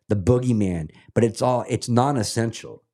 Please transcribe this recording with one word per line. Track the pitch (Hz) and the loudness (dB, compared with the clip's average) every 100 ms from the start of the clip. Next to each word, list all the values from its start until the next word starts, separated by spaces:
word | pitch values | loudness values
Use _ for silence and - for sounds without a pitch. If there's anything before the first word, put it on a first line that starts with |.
| - | -4
the | 104 | -2
boogeyman, | 90 123 127 110 95 85 80 - _ | 2 2 2 0 0 -2 -6 -12 _
but | - | 0
it's | 113 104 | 0 2
all, | 127 123 - | 0 0 -2
it's | 120 - | -4 0
non-essential | 117 135 135 98 117 113 - - - _ | 2 2 0 -2 -2 -4 -6 -16 -18 _